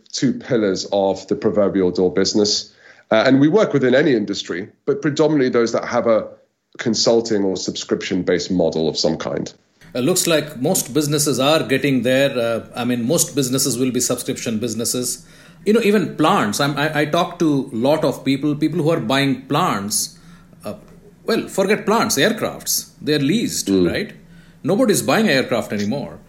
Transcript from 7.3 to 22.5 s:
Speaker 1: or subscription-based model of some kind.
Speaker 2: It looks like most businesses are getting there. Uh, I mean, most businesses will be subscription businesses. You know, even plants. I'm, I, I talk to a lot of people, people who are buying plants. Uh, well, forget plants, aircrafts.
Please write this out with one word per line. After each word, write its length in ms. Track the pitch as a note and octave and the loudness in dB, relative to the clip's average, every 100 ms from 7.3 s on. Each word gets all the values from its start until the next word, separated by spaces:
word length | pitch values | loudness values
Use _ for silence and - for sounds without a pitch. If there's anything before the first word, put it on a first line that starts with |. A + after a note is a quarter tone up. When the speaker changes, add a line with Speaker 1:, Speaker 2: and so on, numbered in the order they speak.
| G#2 | 0
Speaker 1:
or 100 | G2 | 0
subscription-based 960 | F2+ - E2+ - G2+ - F#2 F2 F2+ - | -2 -6 -8 -4 -4 -2 -4 0 -2 0
model 380 | F#2 D#2+ D#2+ D#2+ | 0 0 0 -2
of 80 | D#2+ | 0
some 220 | E2+ D#2+ | -2 -2
kind. 340 | - - - - _ _ - | -6 -6 -8 -12 _ _ -10
Speaker 2:
It 60 | B2 | -4
looks 260 | C3+ F3+ - | 0 0 0
like 300 | D#3 D3+ A#2 | 0 -2 -4
most 380 | C#3 F#3 - | -2 -2 -2
businesses 440 | C3+ C#3+ D3+ D3 A#2+ | -2 0 0 0 0
are 240 | C3+ D#3+ | 2 2
getting 380 | A#2+ C3 C#3+ C3 | 2 0 2 2
there. 300 | A#2 C3 C#3 | 2 2 2
Uh, 360 | B2 A#2 A2 - | 0 -2 -2 -6
I 120 | B2 A#2+ | -6 -4
mean, 200 | B2 A#2 | -2 0
most 280 | E3+ - | 0 0
businesses 420 | - B2 C3 C#3+ A#2+ | -2 -2 0 -2 -2
will 140 | C3 | -2
be 100 | A#2+ | -2
subscription 580 | - B2 - A#2 B2+ A2 | -2 -4 -4 -6 -4 -4
businesses. 680 | A#2 G#2+ A#2 B2+ B2 - - - - - G3 | -4 -4 -4 -4 -4 -8 -12 -20 -20 -4 2
You 80 | |
know, 80 | A3+ | 2
even 340 | G3 G#3 D3 - | 4 2 0 2
plants. 440 | D3+ F#3+ A2 - | 2 4 2 0
I'm, 180 | C#3+ C#3+ | -2 0
I, 220 | D3+ D3 | -2 0
I 40 | |
talk 340 | D3+ E3+ F3 - | 0 0 -2 0
to 280 | E3 C#3+ - | 0 0 -2
a 60 | A2+ | -2
lot 260 | B2+ D#3 | 0 2
of 220 | D3 - | 0 -2
people, 300 | C3+ C#3 D3+ D3 | -2 -2 -2 0
people 260 | D#3 E3 | -2 0
who 60 | D3+ | 0
are 120 | D#3 | 0
buying 420 | A2 C3+ C#3 B2+ | 0 0 2 0
plants. 760 | - C#3+ F3+ G#2+ G2+ - - - - - - - | -2 0 0 -2 -4 -6 -6 -12 -20 -20 -20 -16
Uh, 120 | G#2+ G2 - - - - | -12 -12 -16 -20 -20 -10
well, 220 | - G#3+ - | -2 -2 -2
forget 360 | - F#3+ G#3 | -2 0 0
plants, 320 | - A3 A#2 C3 | 2 2 2 2
aircrafts. 760 | F#3 A3 G2+ | 0 0 -6